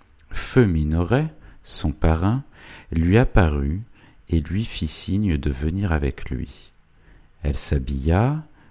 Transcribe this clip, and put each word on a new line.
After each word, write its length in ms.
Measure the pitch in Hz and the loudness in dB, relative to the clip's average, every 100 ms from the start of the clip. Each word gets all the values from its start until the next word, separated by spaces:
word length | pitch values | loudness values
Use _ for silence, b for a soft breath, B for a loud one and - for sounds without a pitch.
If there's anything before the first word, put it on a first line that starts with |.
| b _ - | b _ -10
Feu 340 | - - 127 110 | -8 0 2 4
Minoret, 600 | 80 76 82 87 127 160 - B B | 2 0 0 2 0 0 -8 B B
son 280 | - - 78 | -10 -4 -4
parrain, 500 | - 82 80 95 131 - B B B B | 0 2 2 2 -2 -4 B B B B
lui 280 | 82 85 110 | -2 4 4
apparut 640 | 131 - 82 73 69 90 117 B B B - | 4 4 4 2 -2 -4 -8 B B B -2
et 100 | 82 | -2
lui 260 | 73 95 113 | 0 -4 -4
fit 220 | - 78 | -6 -6
signe 500 | - - 95 104 76 | -4 -4 -2 0 0
de 140 | 73 | -2
venir 400 | 67 78 95 101 | -2 -2 -2 0
avec 400 | 78 71 - - | 0 -2 -4 -8
lui. 400 | 62 - - - _ _ b b b b _ | -8 -8 -14 -20 _ _ b b b b _
Elle 120 | 73 - | -4 -2
s'habilla, 880 | - 71 64 67 76 90 123 151 - b b | 0 -2 -2 -2 2 2 2 -2 -8 b b